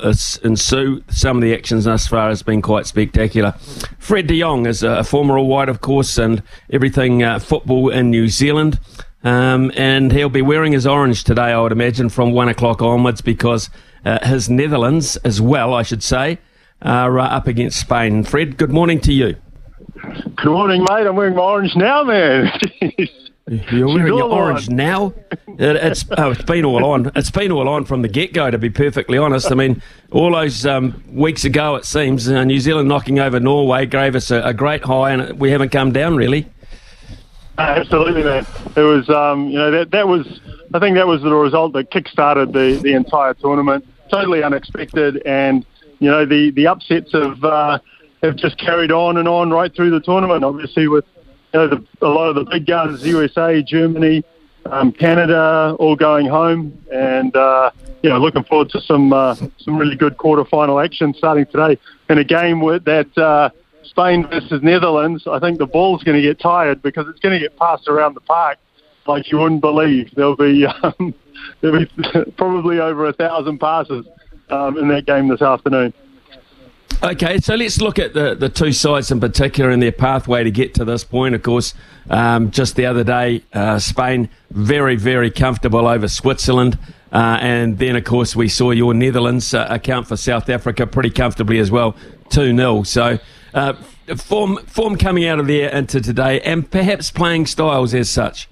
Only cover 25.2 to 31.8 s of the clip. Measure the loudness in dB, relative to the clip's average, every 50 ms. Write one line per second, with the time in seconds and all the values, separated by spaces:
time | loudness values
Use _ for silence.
25.2 | -14 -14 -14 -14 _ -14 -6 -2 0 0 2 2 0 -2 -2 -4 -6 -4 -2 -2
26.2 | 0 0 -2 -4 -4 -2 -2 0 0 2 2 2 2 2 2 0 0 -2 -2 -4
27.2 | -4 -2 -2 -2 -2 0 0 0 0 -2 -2 -2 -4 -4 -4 -2 -2 -2 -2 -4
28.2 | -4 -2 -2 -2 -2 -2 -2 -2 -2 -2 -2 0 0 0 0 -2 -4 -2 0 0
29.2 | 2 2 0 0 0 0 2 2 2 2 0 -2 -6 -12 -20 -20 _ -4 0 2
30.2 | 2 2 2 0 0 -2 -2 -2 -2 0 0 0 -2 -4 -4 -8 -14 -8 -2 0
31.2 | 0 0 0 -2 -2 0 0 0 0 0 -2 -4